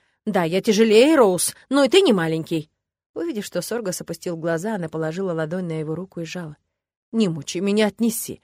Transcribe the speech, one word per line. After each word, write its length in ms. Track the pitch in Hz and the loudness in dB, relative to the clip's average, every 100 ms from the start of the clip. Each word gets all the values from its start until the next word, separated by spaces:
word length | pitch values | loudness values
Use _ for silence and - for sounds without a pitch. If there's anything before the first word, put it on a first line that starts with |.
| _ _ | _ _
Да, 200 | - 196 | -4 -2
я 160 | 165 185 | 0 0
тяжелее, 560 | 208 202 226 214 285 320 | 2 4 6 6 6 6
Роуз, 400 | 208 180 - - - | 6 4 -2 -6 -2
но 160 | 277 | 2
и 40 | 269 | 4
ты 120 | 381 | 4
не 120 | 381 | 4
маленький». 580 | 190 160 160 156 160 - _ _ _ _ | 2 2 -2 -2 -6 -6 _ _ _ _
Увидев, 300 | - 339 220 | -8 -6 -6
что 160 | - 180 | -6 -8
Соргас 400 | - 226 196 175 | -6 -6 -6 -8
опустил 360 | - 170 185 165 | -10 -10 -8 -4
глаза, 400 | 165 165 208 208 | -2 -2 -4 -6
она 120 | 160 | -6
положила 440 | 160 160 170 190 | -6 -6 -4 -4
ладонь 340 | 160 156 180 175 | -4 -4 -4 -6
на 140 | 160 | -6
его 160 | 151 160 | -6 -8
руку 240 | 190 170 | -10 -12
и 40 | |
сжала. 320 | 160 180 160 147 _ _ _ _ _ | -10 -10 -12 -16 _ _ _ _ _
«Не 180 | 226 196 | 0 0
мучай 320 | 160 139 175 | -2 -6 -4
меня, 280 | 202 208 214 | -2 2 0
отнеси! 520 | - 226 - - - | 0 -2 -2 -10 -14